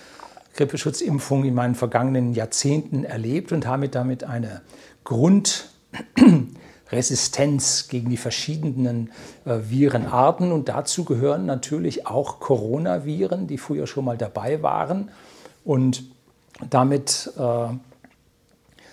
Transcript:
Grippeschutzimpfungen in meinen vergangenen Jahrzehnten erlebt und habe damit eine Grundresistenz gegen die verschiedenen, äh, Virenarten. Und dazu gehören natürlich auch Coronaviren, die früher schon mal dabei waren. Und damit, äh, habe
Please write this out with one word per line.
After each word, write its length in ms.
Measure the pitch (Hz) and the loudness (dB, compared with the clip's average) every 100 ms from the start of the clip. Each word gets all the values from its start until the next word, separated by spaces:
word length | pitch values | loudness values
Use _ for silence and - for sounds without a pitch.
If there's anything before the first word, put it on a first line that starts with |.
| - - - - _ - | -20 -20 -20 -20 _ -2
Grippeschutzimpfungen 920 | 139 127 151 - 302 139 - 139 135 | -2 0 -4 -2 -2 -2 0 0 2
in 40 | |
meinen 220 | 123 123 120 | 0 0 0
vergangenen 580 | 120 117 131 131 120 | 0 0 0 0 0
Jahrzehnten 680 | 117 113 - 139 156 - 139 | -2 -4 -2 0 0 0 -4
erlebt 480 | - 113 113 151 - | -4 -6 -4 -4 -2
und 160 | 165 123 | -4 -2
habe 220 | 135 139 | -2 -2
damit 340 | 127 127 127 | -2 -2 -4
eine 380 | - 117 113 98 - - - - | -6 -6 -6 -10 -20 -20 -20 -18
Grundresistenz 2750 | - 117 165 202 - - - _ _ - - - 240 156 117 - - - - 120 127 123 - - 147 139 - - - | -4 2 6 6 4 -4 -8 _ _ -16 -4 10 10 10 4 -10 -20 -20 -4 -2 0 -2 -2 0 2 2 0 -2 -4
gegen 200 | 123 120 | -4 -2
die 60 | 120 | -2
verschiedenen, 960 | 120 - - 156 151 131 127 120 113 - - - | -4 -6 -6 -4 -4 -2 -2 -2 -6 -10 -20 -14
äh, 140 | 131 113 | -4 -4
Virenarten. 920 | 107 131 143 123 110 123 139 165 180 | -2 2 4 2 0 4 4 4 0
Und 160 | 160 131 | 0 -2
dazu 340 | - 139 - | -4 -4 -4
gehören 420 | 160 120 139 151 180 | -2 0 0 0 -2
natürlich 640 | 131 - 151 160 - - | -4 -4 -4 -2 -4 -4
auch 320 | 120 - - | -4 -4 -8
Coronaviren, 1080 | - 123 107 139 175 160 143 156 190 180 175 | 0 0 0 -4 -2 -4 -4 -4 -2 -2 -6
die 100 | 139 | -8
früher 280 | - 147 - | -6 -6 -4
schon 200 | 139 131 | -4 -4
mal 120 | 117 | -4
dabei 460 | 107 107 113 151 | -6 -6 -4 -2
waren. 460 | 147 - 143 190 202 - - - - _ - | -2 -2 -2 -4 -6 -14 -20 -20 -20 _ -2
Und 400 | 131 131 123 - - _ _ _ - 120 | 2 2 0 -8 -20 _ _ _ -16 0
damit, 640 | 127 131 143 139 - - - | 2 4 2 0 -4 -6 -4
äh, 40 | |
habe 420 | 123 120 117 127 - _ - _ _ _ _ _ _ _ - | -2 -2 -4 -6 -12 _ -20 _ _ _ _ _ _ _ -20